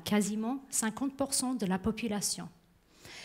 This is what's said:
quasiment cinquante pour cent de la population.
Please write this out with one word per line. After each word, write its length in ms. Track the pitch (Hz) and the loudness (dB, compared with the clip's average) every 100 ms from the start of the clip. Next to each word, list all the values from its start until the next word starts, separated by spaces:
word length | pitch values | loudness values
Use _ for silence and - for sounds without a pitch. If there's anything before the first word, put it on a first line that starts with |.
quasiment 600 | - 208 196 214 220 269 - | 2 4 4 0 -2 -4 -2
cinquante 460 | - 220 220 269 269 | 0 0 0 -2 0
pour 160 | 269 | 0
cent 220 | - 254 | 2 0
de 120 | 262 185 | 0 2
la 120 | 185 | 2
population. 720 | 220 220 233 208 - - 175 - - - _ - - - | 2 0 0 0 0 -2 -8 -14 -20 -20 _ -20 -18 -14